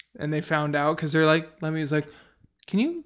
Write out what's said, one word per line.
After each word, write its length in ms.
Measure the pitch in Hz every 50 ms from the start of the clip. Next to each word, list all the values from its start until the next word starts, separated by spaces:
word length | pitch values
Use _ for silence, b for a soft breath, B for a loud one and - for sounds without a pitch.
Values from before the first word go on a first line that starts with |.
| - _ _ -
and 120 | 147 151
they 100 | 156 151
found 340 | 147 - 160 151 151 147 147
out 220 | 147 143 151 160
'cause 140 | 156 165 147 147
they're 120 | 160 160
like, 360 | 156 156 165 160 - _ -
Lemmy 180 | 160 156 160 160
was 120 | 156 139
like, 160 | 156 151 147 - b b b b b b b _ _ _ -
"Can 120 | - - 202
you, 240 | 247 330 349 339 -